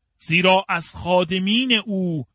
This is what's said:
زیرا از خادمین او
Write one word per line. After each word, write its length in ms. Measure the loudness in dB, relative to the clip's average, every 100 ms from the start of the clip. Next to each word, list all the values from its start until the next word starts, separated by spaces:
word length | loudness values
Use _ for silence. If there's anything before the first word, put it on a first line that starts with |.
| _ _
زیرا 460 | -2 2 4 4 2
از 260 | -6 -6
خادمین 800 | -10 0 0 2 -2 0 0 0
او 520 | -2 -2 -4 -2 -4 -8